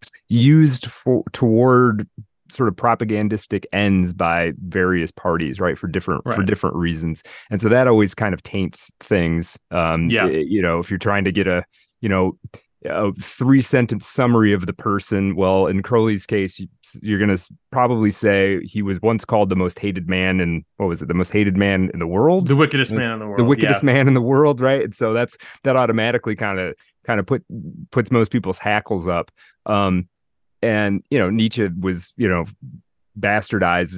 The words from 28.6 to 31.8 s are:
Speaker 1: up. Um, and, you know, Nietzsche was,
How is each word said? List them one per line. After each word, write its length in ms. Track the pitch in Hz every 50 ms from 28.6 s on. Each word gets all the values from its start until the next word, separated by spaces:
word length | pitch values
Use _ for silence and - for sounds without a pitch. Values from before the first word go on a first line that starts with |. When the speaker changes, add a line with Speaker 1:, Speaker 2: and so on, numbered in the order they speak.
| - 104 104 107 - - 110 90 82
Speaker 1:
up. 240 | 90 87 85 - _ _ _ _ _ _ _ -
Um, 420 | - 107 101 101 95 92 92 90 _ _ _ _ _ _ _ _ _ _ -
and, 420 | - 117 107 107 104 101 101 - - -
you 80 | 143 127
know, 100 | 95 92
Nietzsche 360 | 107 113 110 113 - 120 104 95 85
was, 340 | 92